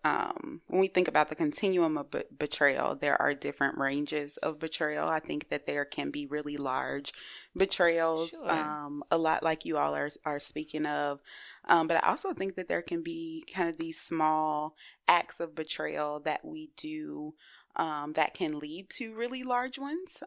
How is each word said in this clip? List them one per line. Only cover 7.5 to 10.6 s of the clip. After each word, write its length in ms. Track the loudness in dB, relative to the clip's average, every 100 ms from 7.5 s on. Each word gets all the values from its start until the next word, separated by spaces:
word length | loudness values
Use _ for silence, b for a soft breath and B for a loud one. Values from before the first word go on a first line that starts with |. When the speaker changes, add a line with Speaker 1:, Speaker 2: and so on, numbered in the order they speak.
| 0
Speaker 1:
betrayals, 760 | 2 4 4 6 4 2 -2
Speaker 2:
Sure. 180 | -4 0
Speaker 1:
um, 560 | 0 0 -4 -6 -6 2
a 80 | 4
lot 240 | 4 2
like 200 | 2 0
you 120 | 0 0
all 180 | 2
are, 160 | 0 -2 -4
are 160 | -4 -4
speaking 460 | -4 -8